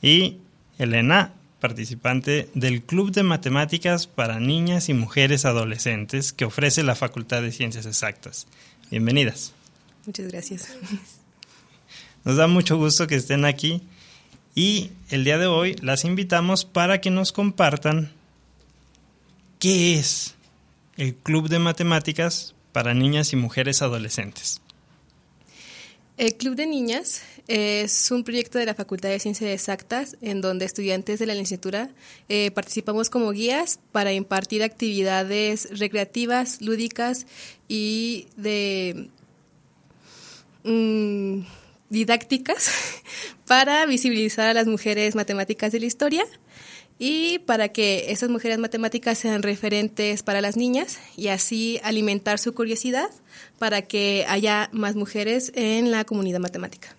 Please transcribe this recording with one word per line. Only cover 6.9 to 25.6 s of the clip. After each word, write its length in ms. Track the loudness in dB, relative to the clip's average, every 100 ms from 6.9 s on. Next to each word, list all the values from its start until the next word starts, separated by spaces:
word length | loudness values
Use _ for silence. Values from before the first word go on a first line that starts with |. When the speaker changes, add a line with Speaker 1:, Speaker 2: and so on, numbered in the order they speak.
Speaker 1:
Facultad 480 | 0 -2 -4 -4 -2
de 120 | -2
Ciencias 340 | -4 -6 -6 -6
Exactas. 580 | -4 -4 -8 -14 -14 -16 -20 -20 -20 -8
Bienvenidas. 600 | 0 2 4 2 -2 -12 -16 -20 _ _ _ -14
Speaker 2:
Muchas 220 | -12 -10
gracias. 480 | -10 -10 -10 -12 -12 -10 -10 -10 -20 _ _ -20 -20 _ _ _ -20 -20 -12
Speaker 1:
Nos 120 | -2 4
da 100 | 6
mucho 320 | 6 4 2
gusto 300 | 4 2 2
que 80 | 0
estén 300 | 0 2 2
aquí 360 | 2 -2 -4 -8 -20 -20 -20 -20 -20 _ 0
y 340 | 2 2 -4 -12 -6
el 160 | -2 2
día 120 | 2
de 100 | 4
hoy 280 | 2 0 -2
las 240 | -2 0 0
invitamos 580 | -2 2 2 4 2
para 380 | 0 0 2 2
que 100 | 2
nos 220 | 2 0
compartan 800 | 0 -2 4 4 4 2 0 0 -8 _ _ _ _ _ _ _ _ _ _ _ _ _ _
qué 400 | 2 4 4 4
es 360 | 2 -2 -4 -12 _ _ _ _ _ -4
el 180 | -4
Club 360 | -4 0 0 2
de 100 | 2
Matemáticas 960 | 2 2 2 2 0 0 0 -2 -8 -18 _
para 220 | -2 2
Niñas 400 | 4 4 4 2
y 20 | 0
Mujeres 460 | 0 0 0 2
Adolescentes. 800 | 0 -2 -4 -6 -6 -8 -8 -8 _ -20 _ _ _ _ _ _ _ -20